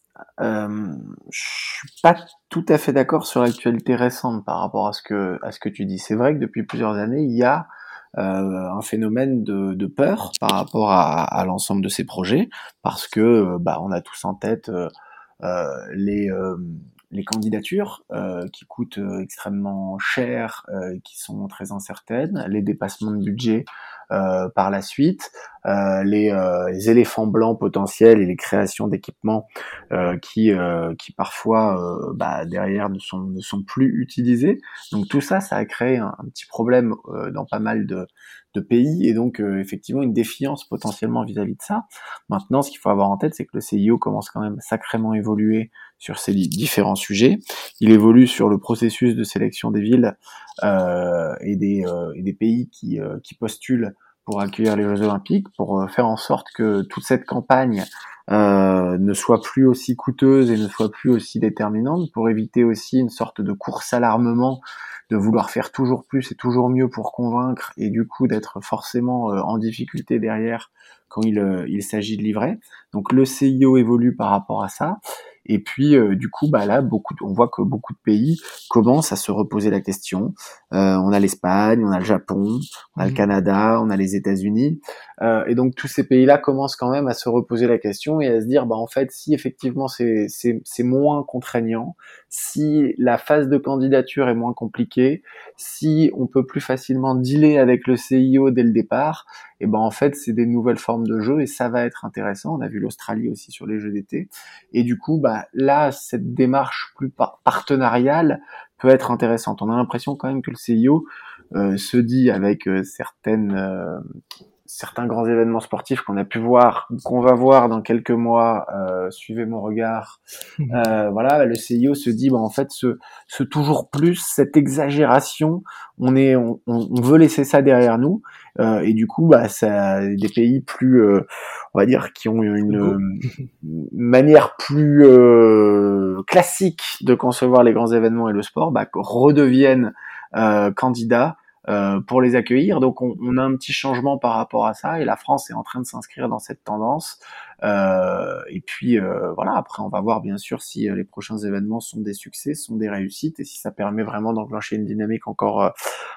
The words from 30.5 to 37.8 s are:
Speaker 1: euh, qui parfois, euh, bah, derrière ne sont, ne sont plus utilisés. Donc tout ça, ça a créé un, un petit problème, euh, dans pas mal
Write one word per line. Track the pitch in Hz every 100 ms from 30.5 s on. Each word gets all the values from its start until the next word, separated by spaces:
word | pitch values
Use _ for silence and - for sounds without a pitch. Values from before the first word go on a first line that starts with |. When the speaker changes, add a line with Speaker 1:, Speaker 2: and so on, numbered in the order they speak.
Speaker 1:
euh, | 95 90 85 82 82
qui | -
parfois, | - - - 110 110 107 92
euh, | 87 87 -
bah, | - 85 73
derrière | 82 92 98 101 101
ne | 95
sont, | - 92
ne | 95 95
sont | - 101
plus | 98 - 131 -
utilisés. | 127 - 123 120 156 262 - - -
Donc | 104 98
tout | 143
ça, | 143 190
ça | 190 104
a |
créé | 110 - 123 127
un, | 104 -
un | -
petit | - -
problème, | - 117 127 117 104 -
euh, | 107 101
dans | 95
pas | - 107
mal | 110 110